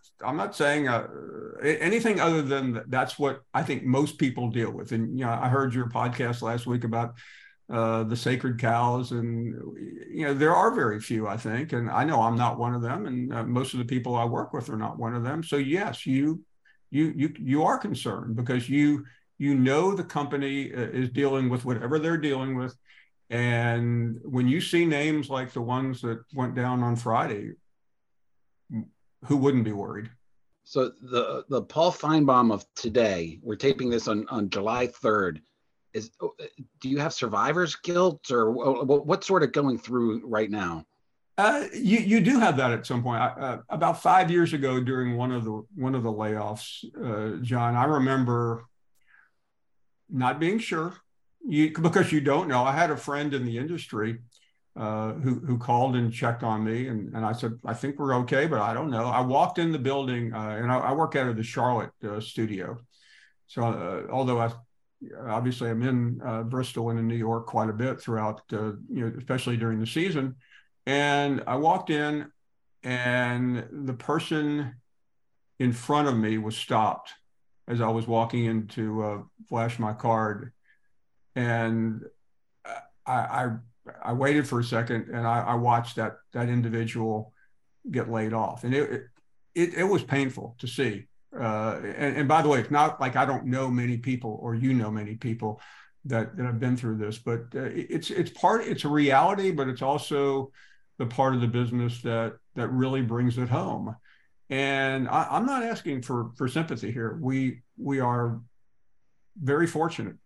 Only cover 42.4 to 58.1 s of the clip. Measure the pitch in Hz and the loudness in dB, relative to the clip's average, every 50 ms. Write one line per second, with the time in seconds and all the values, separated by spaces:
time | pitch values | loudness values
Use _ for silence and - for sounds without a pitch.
42.4 | 226 185 151 131 139 123 120 113 - - 135 120 120 123 120 113 120 120 - - | 6 4 4 4 2 2 2 0 -2 -2 -2 -2 -2 0 0 0 0 0 -2 -2
43.4 | 147 131 123 - - - - 165 170 170 165 - - 170 170 190 185 165 170 175 | -6 -6 -6 -6 -8 -8 -4 0 2 2 2 2 4 6 6 6 6 6 4 4
44.4 | 170 165 - 147 135 131 127 127 127 123 131 127 127 123 120 120 123 127 127 120 | 4 4 2 0 0 0 0 0 0 0 0 0 0 0 0 0 0 -2 -2 -2
45.4 | 113 110 107 107 107 - 202 180 127 131 135 131 113 113 107 104 110 107 107 107 | -4 -4 -6 -6 -8 -12 -8 -4 -2 -2 0 0 0 -2 -2 -2 -2 -2 -2 -2
46.4 | 107 107 107 117 - - - - - - - - 226 127 107 104 107 110 101 80 | -4 -4 -6 -8 -10 -14 -14 -14 -16 -14 -10 -8 -6 -4 -2 -2 -2 -4 -4 -4
47.4 | 127 117 123 123 120 120 120 120 127 147 156 143 131 135 135 135 127 120 120 120 | -4 -2 0 2 2 2 4 4 4 4 4 4 4 2 2 2 2 2 2 0
48.4 | 120 117 117 117 - - _ _ _ _ _ _ _ _ _ - _ _ _ _ | 0 0 -2 -4 -8 -14 _ _ _ _ _ _ _ _ _ -20 _ _ _ _
49.4 | _ _ _ _ _ _ _ _ _ _ _ _ _ - 190 131 127 123 135 147 | _ _ _ _ _ _ _ _ _ _ _ _ _ -6 -2 0 2 2 2 2
50.4 | 160 170 202 226 220 - 190 160 160 175 185 - _ _ _ _ _ _ _ _ | 0 0 0 0 -2 -2 -2 -2 -2 -4 -6 -10 _ _ _ _ _ _ _ _
51.4 | - 262 156 147 156 156 156 - 160 175 170 196 180 - 156 151 139 143 139 156 | -6 0 4 4 4 4 4 2 2 4 6 4 4 4 4 2 4 4 4 2
52.4 | 185 165 131 123 123 135 139 156 175 165 147 123 - - 143 143 147 151 139 131 | 2 2 2 2 4 4 4 4 4 2 2 -2 -4 -4 -4 -2 -2 -2 -2 -2
53.4 | 123 120 113 117 135 160 175 160 - - - 110 107 113 117 117 - - _ _ | -2 -2 -2 -4 -4 -4 -6 -8 -8 -6 -4 -4 -2 -2 -4 -6 -10 -16 _ _
54.4 | _ _ _ _ _ _ - - 113 107 107 110 110 110 110 - 139 127 123 - | _ _ _ _ _ _ -12 -8 -6 -4 -4 -2 -4 -4 -4 -2 -2 -2 -2 -2
55.4 | - 147 123 120 120 - 123 120 127 135 127 123 120 117 113 - 127 120 117 120 | -2 -2 -2 -2 0 2 2 4 4 2 2 2 0 0 -2 0 0 -2 0 0
56.4 | 127 117 110 107 107 110 113 117 127 131 120 107 98 - - 113 110 110 113 117 | -2 -2 -2 0 0 -2 -2 -2 -4 -4 -4 -6 -6 -6 -6 -4 -4 -2 -2 -2
57.4 | - 117 113 - - - 113 117 - 139 139 - 147 135 | -4 -6 -6 -6 -8 -8 -6 -6 -6 -6 -4 -2 0 2